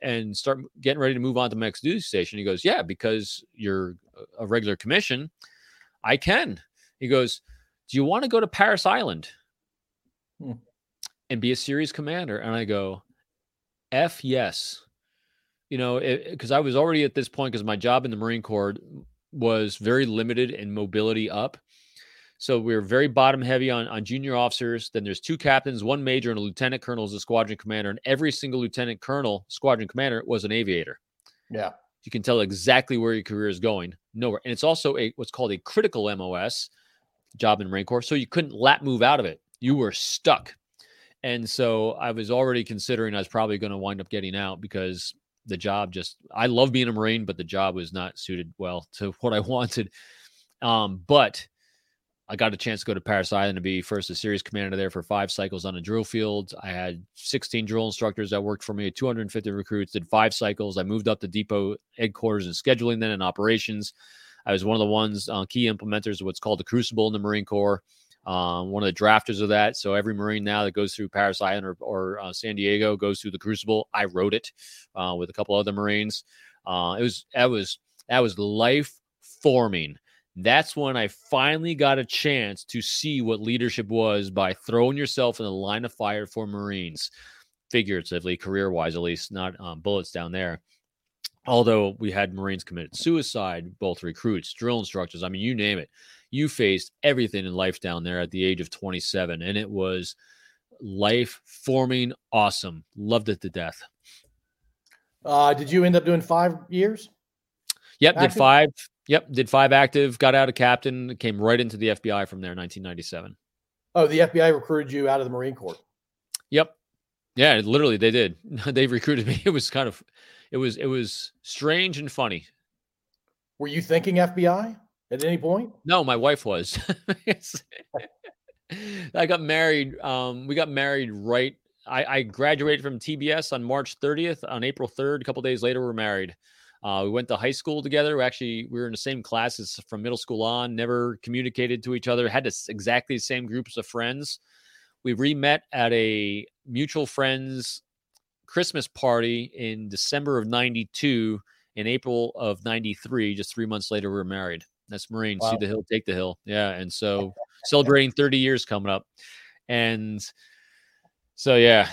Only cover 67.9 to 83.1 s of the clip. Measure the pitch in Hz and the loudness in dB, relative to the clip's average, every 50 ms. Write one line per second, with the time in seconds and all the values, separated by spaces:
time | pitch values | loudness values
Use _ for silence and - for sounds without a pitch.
67.9 | _ _ _ _ _ _ _ - 92 90 87 87 87 87 90 95 98 104 104 95 | _ _ _ _ _ _ _ -4 -4 -2 -2 -2 -2 -4 -4 -4 -4 -2 -2 -2
68.9 | 85 - 104 107 107 107 - - 107 98 104 101 107 104 104 110 - - - 101 | 0 2 4 6 6 4 4 0 -4 -2 0 2 4 4 4 2 0 -2 -4 -2
69.9 | 98 101 101 113 107 101 104 107 107 107 101 104 104 104 104 98 90 104 101 95 | 0 0 0 -2 -4 -4 -4 -4 -4 -4 -2 -2 -2 0 -2 -2 -2 -2 -4 -4
70.9 | - - 104 90 - 101 101 98 92 - 101 95 98 101 95 95 87 - - - | -4 -6 -10 -4 0 0 0 0 0 0 -2 -2 -2 -2 -4 -8 -10 -8 -8 -6
71.9 | 104 95 95 92 101 104 98 90 90 - - 110 104 101 101 101 104 104 107 107 | -4 -4 -4 -6 -6 -8 -10 -10 -10 -8 -8 -8 -4 -2 0 2 2 4 2 2
72.9 | 104 98 104 101 98 - - 104 90 87 - 107 107 - - 107 110 107 - - | 2 2 0 -2 -2 -2 -6 -8 -10 -6 -4 -4 -4 -2 0 0 0 0 0 -2
73.9 | - - 104 92 87 90 98 101 104 113 - - - _ - - - - - _ | -2 -2 -2 0 0 0 2 2 2 0 -2 -6 -16 _ -20 -20 -20 -20 -20 _
74.9 | - 95 92 90 87 87 87 87 - 107 104 - 101 101 101 104 98 101 104 104 | -8 -6 -4 -4 -2 -4 -6 -6 -6 -6 -2 2 2 2 2 2 0 -2 0 0
75.9 | 104 104 107 107 - - - _ _ _ - - _ _ _ 98 90 90 87 87 | 0 0 0 -2 -6 -10 -12 _ _ _ -20 -20 _ _ _ -4 -2 -2 -2 -2
76.9 | 92 107 120 123 - - - _ - 127 123 127 120 104 95 - - - _ _ | 0 0 -2 -2 -2 -4 -10 _ 2 4 4 4 4 0 -4 -4 -8 -12 _ _
77.9 | _ _ _ - 123 131 123 110 90 98 104 101 104 110 113 120 135 147 143 - | _ _ _ 0 2 2 2 2 0 -2 -4 -2 0 2 4 4 4 2 0 -4
78.9 | - _ _ _ _ _ _ - - _ - 147 127 123 117 107 95 85 78 73 | -10 _ _ _ _ _ _ -20 -8 _ 4 4 6 6 4 2 0 -2 -4 -6
79.9 | 71 - _ _ _ _ _ _ _ 90 92 110 127 151 160 - - 151 143 135 | -10 -16 _ _ _ _ _ _ _ -2 2 4 4 4 4 2 -2 -4 -2 -2
80.9 | 131 120 110 101 - - _ - 143 131 131 147 156 160 165 170 165 139 151 139 | 0 0 -2 -4 -6 -10 _ -2 0 2 2 2 2 0 -2 -4 0 2 4 4
81.9 | 135 135 123 - - - - 151 143 127 110 101 98 - - - - 120 - - | 4 2 0 -2 -4 -2 0 0 0 0 -2 -4 -6 -10 -12 -10 -8 -6 -6 -4
82.9 | - - - 156 | -4 -4 -2 -2